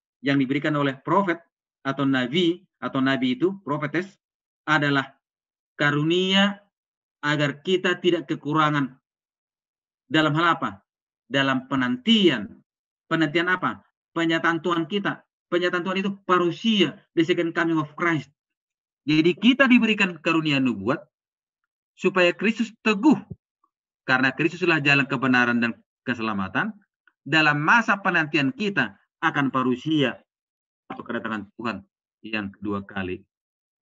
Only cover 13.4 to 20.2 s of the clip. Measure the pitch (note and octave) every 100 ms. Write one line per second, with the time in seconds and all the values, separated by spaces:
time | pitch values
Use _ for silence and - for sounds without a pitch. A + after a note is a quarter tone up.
13.4 | F3 F#3 C#3+ G2+ - _ _ - E3 E3
14.4 | E3 E3+ F3+ E3+ D#3 G3+ F#3 - _ _
15.4 | _ F3 F3+ F3+ F3 F#3 F#3+ G3 - F3+
16.4 | F3 D#3+ A3+ G#3+ D#3 - _ - D#3+ F3
17.4 | E3 E3 E3 D#3+ D3 - F3 D#3+ - _
18.4 | _ _ _ _ _ _ - D#3 D#3+ F3
19.4 | A3 C4 C#4 B3 A3 G#3 G3 E3